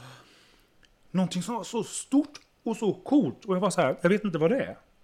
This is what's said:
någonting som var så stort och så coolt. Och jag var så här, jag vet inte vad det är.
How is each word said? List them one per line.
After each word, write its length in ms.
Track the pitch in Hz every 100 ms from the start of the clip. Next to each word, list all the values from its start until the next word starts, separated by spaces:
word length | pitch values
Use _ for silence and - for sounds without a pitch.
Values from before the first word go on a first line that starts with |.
| - - - _ _ _ _ _ _ _ _
någonting 320 | 180 180 185
som 120 | 175 233
var 80 |
så 200 | 180 226
stort 560 | 190 - - 277 302 - _ _
och 140 | - 220
så 160 | 208
coolt. 520 | - - 285 165 - -
Och 100 | 180
jag 40 |
var 80 | 196
så 120 | 175
här, 160 | 139 -
jag 80 | 175
vet 140 | 202
inte 140 | 208 160
vad 140 | 160
det 120 | 262
är. 140 | 92 - _ _